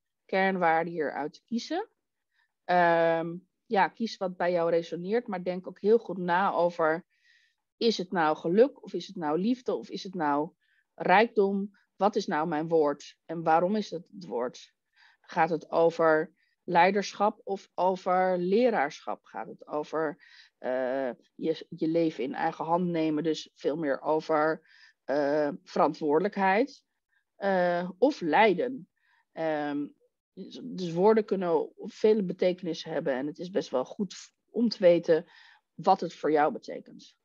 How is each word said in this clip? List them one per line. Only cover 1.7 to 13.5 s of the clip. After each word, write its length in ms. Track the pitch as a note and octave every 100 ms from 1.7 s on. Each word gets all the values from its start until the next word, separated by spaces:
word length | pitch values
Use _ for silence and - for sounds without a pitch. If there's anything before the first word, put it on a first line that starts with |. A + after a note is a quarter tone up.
| E4 A4+ _ _ _ _ _ _ _
Ehm, 720 | - F3+ E3+ E3+ E3 E3 E3 F3 _ _ -
ja, 220 | G#3 D#3+
kies 300 | - A3+ -
wat 200 | F#3 F3+
bij 140 | F3+
jou 180 | F3 E3+
resoneert, 580 | E3+ E3 E3 F3+ A3+ B3
maar 160 | F#3
denk 240 | F3+ F3+ F3+
ook 120 | F3+
heel 180 | G3 A3+
goed 200 | A#3 F#3+
na 340 | F3+ F3 G3
over, 540 | C#3+ F3 F3 D#3 E3 - _ _ _ _ _ _ -
is 200 | A3+ G#3
het 140 | F3+
nou 260 | F#3 D#3 D#3
geluk 460 | E3 G3 C#4 -
of 100 | G3
is 140 | F3+ F3
het 80 | F#3+
nou 240 | D3+ D#3+
liefde 340 | G#3 B3+ -
of 160 | D3 A#3
is 140 | G3
het 100 | G3
nou 380 | F#3 D3+ C#3+ D#3+ _ _ _ _ -
rijkdom? 760 | E3 F#3 A#3 - G3 G3 G3+ _ _ -
Wat 200 | G3 G#3
is 120 | G3
nou 200 | D3+ E3+
mijn 200 | D3+ E3
woord 500 | E3 D3 C#3+ - - -
en 180 | E3
waarom 320 | E3